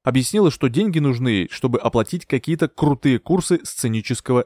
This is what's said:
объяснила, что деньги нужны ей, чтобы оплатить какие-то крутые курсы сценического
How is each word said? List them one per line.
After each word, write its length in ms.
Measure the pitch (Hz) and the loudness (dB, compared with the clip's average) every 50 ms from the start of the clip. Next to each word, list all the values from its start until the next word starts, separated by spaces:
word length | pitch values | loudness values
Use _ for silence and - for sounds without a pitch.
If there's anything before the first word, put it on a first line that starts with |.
| _ | _
объяснила, 460 | 131 123 131 127 - - 214 208 165 | 0 0 0 0 2 2 4 4 4
что 180 | - - - 135 | 2 2 -2 0
деньги 300 | 117 147 214 220 170 160 | 0 0 0 0 0 0
нужны 300 | 147 139 127 117 127 123 | 0 0 0 0 0 0
ей, 180 | 113 98 87 - | 0 0 0 -2
чтобы 300 | - - - 131 120 - | -4 -4 -2 -2 -2 0
оплатить 460 | - 117 - 120 110 - - 175 - | 0 0 0 0 0 0 -4 -8 -4
какие-то 440 | - - 131 - - 160 156 170 147 | -4 -4 -4 -2 -2 -2 -2 -2 -2
крутые 500 | - - - 151 143 120 - 143 131 113 | -2 -2 0 0 0 0 2 0 0 0
курсы 400 | - - 165 190 170 - 180 165 - | 0 0 0 0 2 0 0 -2 -2
сценического 800 | - - - - 123 110 110 107 - 127 - - - 127 123 123 | -6 -8 -6 -4 -2 -2 -4 -4 -4 -6 -6 -2 0 0 0 0